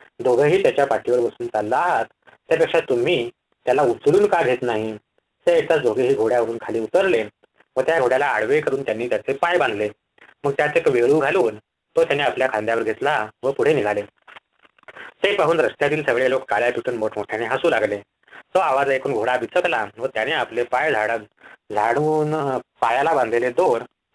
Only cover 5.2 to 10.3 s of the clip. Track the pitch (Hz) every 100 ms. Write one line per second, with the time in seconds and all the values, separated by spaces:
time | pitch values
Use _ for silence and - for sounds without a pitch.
5.2 | _ _ - 170 147 160 123 110 127 123
6.2 | 110 120 113 117 - 113 110 175 190 113
7.2 | 107 - _ _ _ 131 131 165 127 127
8.2 | 143 110 110 147 139 135 135 110 123 107
9.2 | - 139 170 175 131 104 104 - _ _
10.2 | -